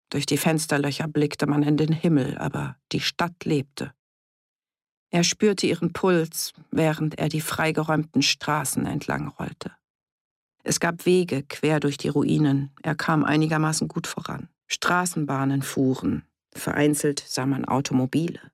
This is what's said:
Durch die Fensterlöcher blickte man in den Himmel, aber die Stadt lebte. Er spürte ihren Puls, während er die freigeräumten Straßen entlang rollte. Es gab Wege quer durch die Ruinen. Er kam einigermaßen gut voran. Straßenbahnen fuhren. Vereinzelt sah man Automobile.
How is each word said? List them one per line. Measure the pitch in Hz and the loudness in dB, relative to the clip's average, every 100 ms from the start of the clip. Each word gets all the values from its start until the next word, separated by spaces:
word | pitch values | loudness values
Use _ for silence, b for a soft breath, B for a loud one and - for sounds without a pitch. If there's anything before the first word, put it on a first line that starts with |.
| _ | _
Durch | 139 | -4
die | 139 143 | 0 0
Fensterlöcher | 165 160 - 143 143 139 156 | 2 0 0 0 0 -2 -2
blickte | 151 147 - 147 | 0 0 0 0
man | 147 | 2
in | 147 147 | 4 2
den | 156 | 2
Himmel, | 160 175 147 123 - | 2 4 4 2 -2
aber | 143 147 139 - - | -4 -4 -6 -10 -8
die | 139 | -4
Stadt | - - 175 - | -4 -2 -4 -4
lebte. | - 147 135 - - - _ _ _ _ _ _ _ _ _ _ _ | 0 0 0 -8 -12 -12 _ _ _ _ _ _ _ _ _ _ _
Er | 175 | 0
spürte | 175 - 214 196 180 | 2 2 2 2 0
ihren | - 175 | 0 -2
Puls, | - 190 175 160 - - - - | 0 2 2 0 -4 -8 -10 -6
während | - 160 160 156 - | 0 0 0 -4 -2
er | 156 | -2
die | 156 | -2
freigeräumten | - - 160 156 156 156 156 131 | -4 -2 0 0 0 0 0 0
Straßen | - - - 151 139 - - | 0 0 -2 -2 -2 -2 -2
entlang | 147 - 143 151 | -4 -4 -4 -6
rollte. | - - - - - _ _ _ _ _ _ _ _ | -8 -10 -10 -14 -16 _ _ _ _ _ _ _ _
Es | - 156 | -4 0
gab | 170 170 | 0 0
Wege | 175 180 175 139 | 4 4 4 -2
quer | 139 - 151 156 | -4 -2 0 2
durch | 143 139 | 0 -2
die | 143 | -2
Ruinen. | 147 - 156 147 139 139 - | 0 2 4 4 2 -2 -6
Er | 156 | -6
kam | 151 - 156 | -2 0 2
einigermaßen | - 151 156 156 156 156 160 | 2 2 2 2 0 -2 -4
gut | 165 - | -6 -8
voran. | - - - - _ - | -8 -8 -10 -12 _ -10
Straßenbahnen | - - 180 180 165 143 135 135 139 | -4 0 0 0 -2 -2 0 2 0
fuhren. | 135 - 131 127 - 151 - _ _ | 0 0 2 2 -2 -4 -6 _ _
Vereinzelt | - - - 151 147 147 143 - | -10 -4 2 2 2 0 -2 -6
sah | - | -4
man | 131 135 - | -2 -2 0
Automobile. | 131 139 131 131 147 170 - - | 0 2 2 2 0 -2 -4 -16